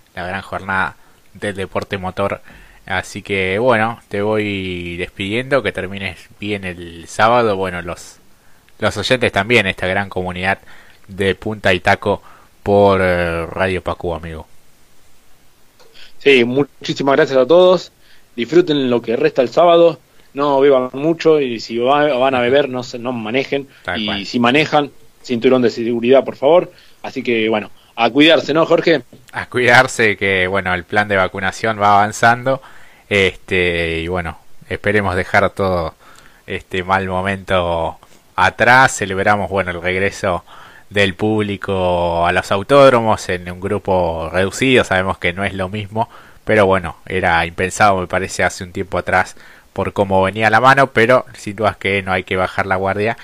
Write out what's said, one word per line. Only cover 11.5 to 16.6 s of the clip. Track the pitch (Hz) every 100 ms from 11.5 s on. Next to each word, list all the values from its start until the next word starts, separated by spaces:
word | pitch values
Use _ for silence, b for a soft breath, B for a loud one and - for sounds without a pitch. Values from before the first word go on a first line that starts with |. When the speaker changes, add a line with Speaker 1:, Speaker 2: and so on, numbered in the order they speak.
| 107 98
Speaker 1:
y | 92
Taco | - 98 104 95 b b b _
por, | - 101 101 95
eh, | 92 90 87 85 82
Radio | 85 95 90
Pacu, | - 82 87
amigo. | 80 82 78 78 - - - - - - - - - - _ _ _ - B B -
Speaker 2:
Sí, | 143 131
muchísimas | 120 131